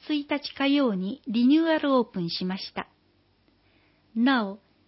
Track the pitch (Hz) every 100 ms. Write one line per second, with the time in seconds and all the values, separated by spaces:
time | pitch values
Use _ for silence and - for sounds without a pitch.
0 | - 302 285 285 - - 277 285 262 185
1 | 190 269 - 220 247 311 330 311 285 262
2 | 226 190 170 - 185 190 - - - _
3 | _ _ _ _ _ _ _ _ _ _
4 | _ 226 247 262 196 208 _ _